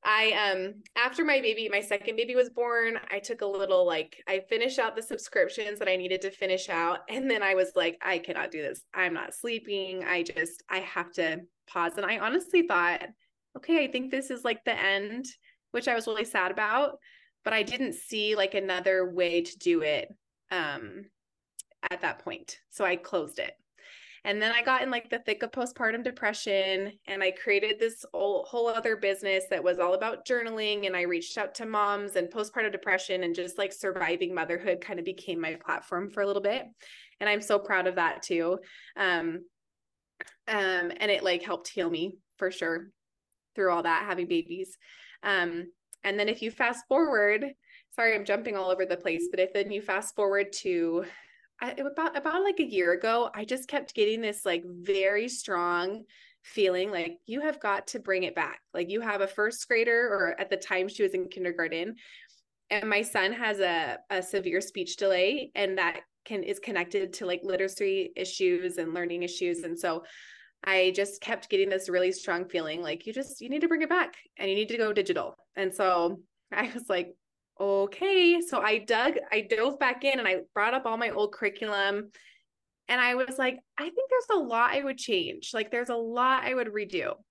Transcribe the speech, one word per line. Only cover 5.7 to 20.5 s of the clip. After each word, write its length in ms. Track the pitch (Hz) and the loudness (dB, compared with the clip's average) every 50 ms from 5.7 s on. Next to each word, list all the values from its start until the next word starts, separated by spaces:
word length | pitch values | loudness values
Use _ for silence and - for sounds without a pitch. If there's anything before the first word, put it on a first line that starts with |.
| 208 208 | -6 -4
that 80 | 214 190 | 0 0
I 80 | 185 | 0
needed 260 | 185 180 180 185 185 190 | 0 0 -2 -2 -2 -2
to 80 | 196 | -6
finish 380 | 190 - 202 190 185 185 185 - | -6 -4 -2 0 0 0 -2 -2
out. 320 | 185 170 170 170 175 - - - | -2 0 0 0 0 -2 -4 -8
And 200 | 220 262 262 269 | -6 -4 0 0
then 140 | 233 214 202 | 0 2 2
I 140 | 190 196 | 2 4
was 160 | 185 185 180 - | 4 2 4 2
like, 240 | 185 170 170 170 - | 2 2 2 0 -2
"I 180 | - - 185 170 | -2 -2 -2 -2
cannot 340 | 170 - 165 156 151 - - | -2 -4 -4 -4 -4 -6 -6
do 100 | 156 151 | -6 -6
this. 220 | - - - - _ - | -6 -6 -8 -14 _ -2
I'm 180 | 190 185 180 170 | 0 0 0 0
not 220 | 160 - - - | -2 -6 -8 -10
sleeping. 680 | - - 240 233 226 226 - 202 196 190 185 185 185 - | -8 -6 -4 -4 -4 -6 -4 -4 -4 -4 -4 -6 -6 -2
I 180 | - 180 175 170 | -2 0 0 -2
just, 400 | 170 - 156 165 170 - - - - | -2 -2 -4 -4 -4 -4 -14 -8 -6
I 100 | 190 185 | -4 -4
have 320 | 190 - - 180 175 175 - | -4 -4 -4 -4 -4 -4 -2
to 260 | - 175 160 160 170 175 _ _ _ _ | -2 0 0 0 -4 -8 _ _ _ _
pause." 300 | - - 185 170 170 170 | -8 -2 -2 -2 0 -2
And 100 | 196 202 | -2 -2
I 140 | 185 220 214 | -2 -2 0
honestly 420 | 202 220 262 359 359 - - 359 339 | -2 0 0 0 -2 4 4 4 4
thought, 420 | 349 208 175 175 175 175 - - - - _ _ _ _ _ _ _ _ | 4 4 2 4 2 2 0 -4 -10 -16 _ _ _ _ _ _ _ _
"Okay, 280 | 269 - - 330 330 285 | -14 0 2 2 2 2
I 60 | 262 | 2
think 200 | - 254 254 262 262 | 0 -4 -2 -2 -4
this 180 | 262 269 269 | -4 -4 -4
is, 140 | 262 240 247 | -8 -4 -2
like, 200 | 240 226 226 _ | -2 -2 0 _
the 140 | 254 220 - | -2 -2 0
end," 440 | - 196 196 196 202 208 220 247 262 254 - _ _ - _ _ _ _ - | 2 2 2 0 0 -4 -6 -8 -10 -10 -14 _ _ -20 _ _ _ _ -6
which 160 | 240 240 269 | -2 0 0
I 60 | 240 | 0
was 100 | 226 226 | 0 0
really 180 | 233 220 208 226 | -2 -2 -4 -4
sad 280 | 233 - 214 180 180 190 | -2 0 0 0 0 0
about, 460 | - 214 214 220 262 294 285 - - _ - - - _ _ _ _ _ | 0 0 2 2 2 2 0 -2 -6 _ -20 -20 -20 _ _ _ _ _
but 80 | 214 220 | 0 2
I 120 | 220 208 | 2 0
didn't 300 | 208 240 254 269 262 - | 0 -2 -2 -2 -4 -4
see, 420 | - - - - 214 208 214 214 | -8 -10 -6 -4 -2 0 0 2
like, 180 | 208 196 190 196 | 2 2 0 0
another 560 | 202 196 190 185 180 180 190 190 185 185 180 | -2 -2 0 -2 0 2 2 4 4 2 0
way 320 | 175 175 180 175 170 175 170 | 2 0 0 2 2 0 0
to 160 | 170 - - | 0 -8 -2
do 240 | - 175 170 165 156 | 2 2 4 4 4
it, 260 | 151 151 131 - - - _ _ _ _ _ _ _ | 2 0 0 -2 -6 -12 _ _ _ _ _ _ _